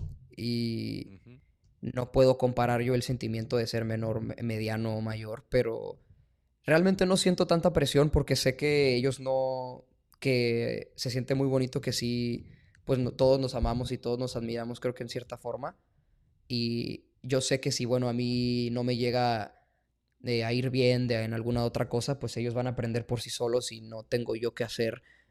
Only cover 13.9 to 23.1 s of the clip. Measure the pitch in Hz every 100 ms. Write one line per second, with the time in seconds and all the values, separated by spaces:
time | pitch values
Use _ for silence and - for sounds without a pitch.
13.9 | 123 117 120 127 120 117 117 117 120 123
14.9 | 120 117 127 120 120 120 117 147 - _
15.9 | _ _ _ _ _ - 120 117 117 -
16.9 | - _ _ 131 131 - 131 143 131 120
17.9 | 127 123 120 123 123 123 120 120 120 123
18.9 | 120 120 123 123 113 101 _ _ _ _
19.9 | _ _ _ - 117 113 123 131 127 123
20.9 | 123 123 113 110 113 117 120 117 120 120
21.9 | 120 127 135 117 120 120 120 127 123 117
22.9 | 117 113